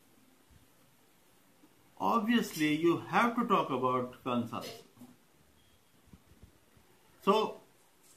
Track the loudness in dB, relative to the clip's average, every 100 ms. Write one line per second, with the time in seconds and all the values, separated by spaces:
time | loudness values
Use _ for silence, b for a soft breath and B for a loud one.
0 | _ _ _ _ _ -20 _ _ _ _
1 | _ _ _ _ _ _ -20 _ _ -4
2 | 0 2 4 2 0 0 0 2 2 0
3 | 0 0 2 0 0 0 0 -2 0 0
4 | -4 -8 -4 -4 -4 -8 -12 -14 -20 -20
5 | -20 -20 _ _ _ _ _ _ _ _
6 | _ -20 _ -20 -20 _ _ _ _ _
7 | _ -4 0 2 0 -6 -20 _ _ _
8 | -20